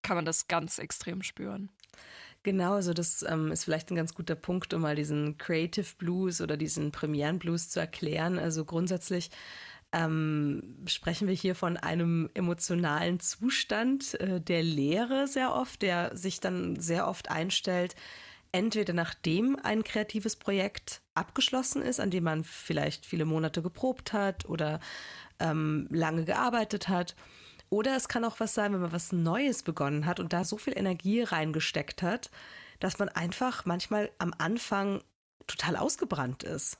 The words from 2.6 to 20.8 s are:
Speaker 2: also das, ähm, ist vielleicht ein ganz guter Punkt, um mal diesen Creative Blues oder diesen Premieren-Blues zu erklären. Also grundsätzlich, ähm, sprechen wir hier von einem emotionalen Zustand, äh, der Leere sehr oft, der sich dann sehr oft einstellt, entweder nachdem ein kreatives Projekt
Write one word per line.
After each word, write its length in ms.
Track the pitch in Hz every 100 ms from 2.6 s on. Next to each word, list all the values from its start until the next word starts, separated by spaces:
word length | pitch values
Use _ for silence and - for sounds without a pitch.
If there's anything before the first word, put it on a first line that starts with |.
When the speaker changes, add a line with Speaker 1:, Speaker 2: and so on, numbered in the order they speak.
| 175
Speaker 2:
also 180 | 202 180
das, 300 | 170 170 - -
ähm, 240 | 160 156
ist 120 | 156
vielleicht 260 | - 160 165
ein 60 | 175
ganz 180 | 165
guter 200 | - 170
Punkt, 400 | 160 - 180 -
um 80 | 165
mal 140 | 156 151
diesen 420 | 147 147 151 151
Creative 480 | - 165 165 190 196 -
Blues 440 | 175 180 185 175
oder 160 | 160 151
diesen 340 | 156 160 151
Premieren-Blues 760 | - 151 147 147 175 170 170 165
zu 100 | -
erklären. 580 | 165 - 151 156 165 180
Also 280 | 165 160 156
grundsätzlich, 640 | 165 175 180 - 180 170 - - - - - _
ähm, 920 | 170 160 160 156 151 147 143 104 127 -
sprechen 400 | - - 165 202
wir 60 |
hier 200 | 190 190
von 220 | 185 175 175
einem 500 | 160 165 170 170 160
emotionalen 880 | - 175 170 - 175 170 147 170 175
Zustand, 1000 | - - 233 - - 208 240 269 - -
äh, 200 | 190 185
der 220 | 165 170
Leere 640 | 165 151 139 175 240 269 277
sehr 280 | 269 262
oft, 260 | - 254 -
der 320 | 196 175 170 185
sich 240 | 185 -
dann 380 | 190 180 180 -
sehr 260 | 165 170 -
oft 220 | 180 -
einstellt, 640 | 156 175 - - 180 180 - - - - - _
entweder 400 | 180 220 214 180
nachdem 640 | 175 165 - 156 170 240 277
ein 200 | - 220
kreatives 540 | 214 214 208 220 214 -
Projekt 640 | - 196 196 -